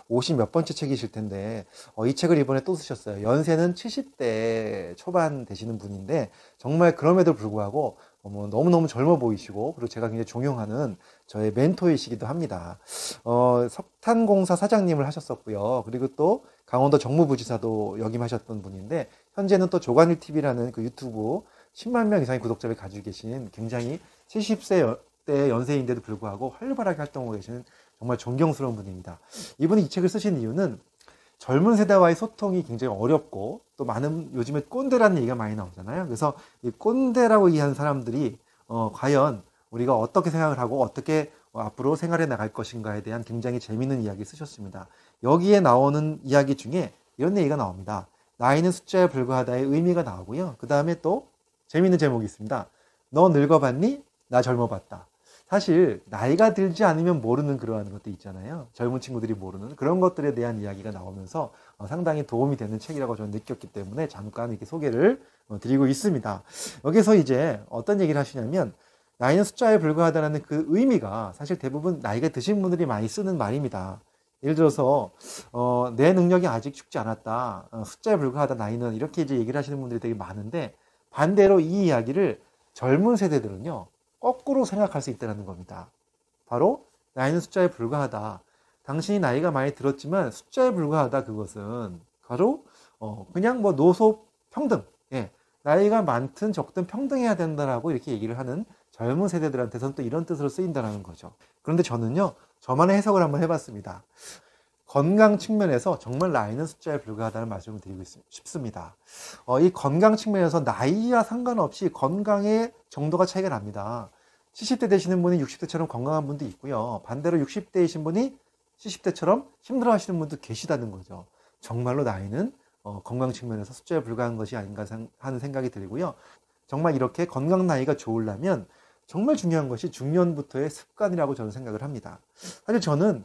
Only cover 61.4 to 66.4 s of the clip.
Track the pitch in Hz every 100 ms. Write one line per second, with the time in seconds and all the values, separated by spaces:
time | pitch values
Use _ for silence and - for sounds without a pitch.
61.4 | 131 - _ - 101 165 165 151 139 120
62.4 | 139 139 107 110 - 151 127 107 107 107
63.4 | - 123 - 104 95 120 160 98 104 117
64.4 | 120 107 110 165 147 117 190 269 - _
65.4 | - 104 117 135 135 135 208 143 107 95